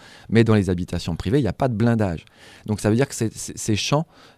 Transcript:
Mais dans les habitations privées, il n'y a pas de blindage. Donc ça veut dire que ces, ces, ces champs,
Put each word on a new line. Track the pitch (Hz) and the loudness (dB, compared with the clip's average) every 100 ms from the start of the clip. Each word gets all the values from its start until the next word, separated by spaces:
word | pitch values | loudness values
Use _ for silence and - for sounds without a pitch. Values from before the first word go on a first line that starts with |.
| - - - | -12 -20 2
Mais | 113 | 4
dans | 113 107 | 6 4
les | 92 | 2
habitations | 87 92 87 - 82 | -2 -4 -6 -4 -4
privées, | 90 139 | 0 0
il | |
n'y | 110 | 0
a | |
pas | - 131 | -2 -2
de | |
blindage. | 104 117 117 101 80 - - - - - | 2 2 2 0 -4 -12 -20 -20 -12 -6
Donc | 104 | -2
ça | 107 | 2
veut | 117 | 2
dire | 139 | 0
que | - | -4
ces, | 110 | -6
ces, | - - - | -6 -12 -8
ces | - 104 | -2 -2
champs, | - 147 165 - - | 0 -2 -2 -10 -20